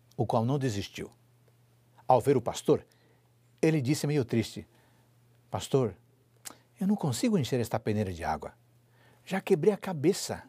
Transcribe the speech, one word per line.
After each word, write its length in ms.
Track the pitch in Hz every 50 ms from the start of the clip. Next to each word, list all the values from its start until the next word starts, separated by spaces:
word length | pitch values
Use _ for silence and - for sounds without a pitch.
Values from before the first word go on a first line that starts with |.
| _ _ _ -
o 80 | 117
qual 180 | 107 - 120 113
não 160 | 117 139 147
desistiu. 500 | 131 135 107 101 92 - - - - - - _ _ _ _ _ _ _ _ _ _ _ _ _ _ _ _ - - -
Ao 80 | 131 123
ver 160 | - 135 143
o 60 | 127
pastor, 420 | 113 - - - - - 147 113 - - _ _ _ _ _ _ _ _ _ _ _ _ _ _
ele 180 | - 160 160 156
disse 280 | 131 120 151 - - 147
meio 180 | 147 151 123
triste, 420 | - - 117 104 - - 101 92 - _ _ _ _ _ _ _ _ _ _ _ _ _ _ _ _
"Pastor, 440 | - 98 - - - 135 131 107 87 - _ _ _ _ _ _ _ _ - - - - _ _ _ -
eu 60 | 196 190
não 80 | 214
consigo 420 | 202 - 156 113 - - 247 214 185
encher 220 | 131 - - 123
esta 200 | 117 - - 110
peneira 320 | - 117 107 104 107 95
de 120 | 92 82 82
água. 280 | 80 80 76 80 82 - _ _ _ _ _ _ _ _ _ _ _ _ _ _
Já 160 | - 180 190
quebrei 320 | 190 - 196 156 147 202
a 60 | 202 -
cabeça, 640 | - 196 185 151 131 165 196 - - - 104 90 -